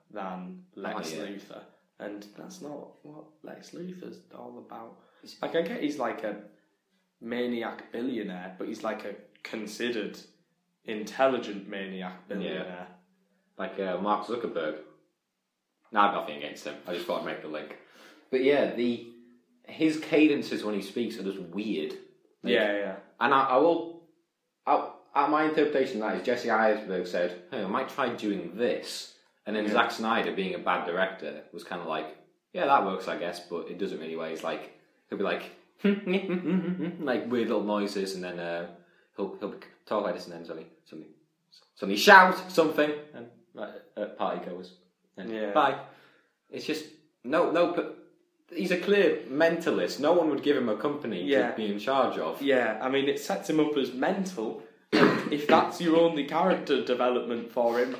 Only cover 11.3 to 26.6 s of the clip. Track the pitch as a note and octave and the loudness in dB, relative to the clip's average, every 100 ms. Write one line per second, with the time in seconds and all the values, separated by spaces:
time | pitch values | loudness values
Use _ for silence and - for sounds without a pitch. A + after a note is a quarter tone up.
11.3 | B2 A2 G2 F#2+ G2 G2 F#2+ F#2 - - | 2 -4 -10 -8 -8 -8 -8 -8 -10 -10
12.3 | G2 F2+ D#2+ F2+ F2+ F#2 - _ _ _ | -6 -4 -6 -8 -10 -14 -18 _ _ _
13.3 | _ _ - F#2+ - F#2+ F2+ G2+ G#2 - | _ _ -10 -8 -4 -2 -2 0 0 0
14.3 | A#2 - F2 D#2 D#2 - - _ _ _ | -4 -4 -4 -4 -6 -12 -20 _ _ _
15.3 | _ _ _ _ _ _ G#2+ G2+ F2 F2+ | _ _ _ _ _ _ 2 2 2 -4
16.3 | D2 D2 - D#2+ D2 F2+ F2 - E2+ E2 | -8 -10 -10 -12 -12 -8 -8 -4 -4 -4
17.3 | D#2 D2 D2+ C#2+ - - - - - - | -8 -8 -10 -10 -16 -20 -20 -20 -20 -4
18.3 | C3 C3+ C#3+ G2+ A2 A#2+ A#2 - - - | 2 4 6 4 2 0 0 -6 -18 -20
19.3 | _ _ _ - - D#3+ D3+ - D#3 D3+ | _ _ _ -14 0 0 0 2 6 6
20.3 | C3+ - A#2 G#2 G#2 F#2+ - A2+ - F#2+ | 6 0 -4 -2 -4 -4 -4 -4 -4 -6
21.3 | F#2+ E2+ F#2 G#2+ E2+ D2+ - - _ _ | -6 -8 -6 -4 -2 -4 -8 -16 _ _
22.3 | _ A#2+ A#2 G#2 G2+ G2 F#2+ - - A#2+ | _ 0 2 2 0 -2 -6 -12 0 4
23.3 | C#3 B2+ B2+ D#3+ E3+ - - - _ _ | 4 6 6 6 4 -2 -12 -20 _ _
24.3 | _ _ _ - C#3 - - _ C#3+ C#3+ | _ _ _ 2 2 0 -10 _ 0 2
25.3 | D3+ D#3 E3 C#3+ C#3 C3 G#2+ G#2+ F#2 B2+ | 4 2 4 4 4 0 0 -2 -2 0
26.3 | A#2 A#2+ A2 | 0 2 4